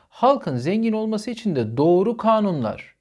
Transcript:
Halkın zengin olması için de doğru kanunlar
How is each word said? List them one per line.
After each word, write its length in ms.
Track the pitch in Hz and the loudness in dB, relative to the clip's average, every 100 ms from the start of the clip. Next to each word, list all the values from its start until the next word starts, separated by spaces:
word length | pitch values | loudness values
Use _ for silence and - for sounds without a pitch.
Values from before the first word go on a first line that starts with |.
| _ | _
Halkın 480 | - 247 277 175 123 | 0 2 2 -2 -4
zengin 360 | 139 220 226 | -2 -2 0
olması 380 | 220 220 214 233 | -2 -2 -4 -6
için 240 | 226 208 143 | -6 -2 -2
de 220 | 110 117 | -2 2
doğru 400 | 160 175 202 233 | 4 4 2 0
kanunlar 760 | 220 220 208 156 110 101 - _ | 0 2 2 -2 -4 -6 -12 _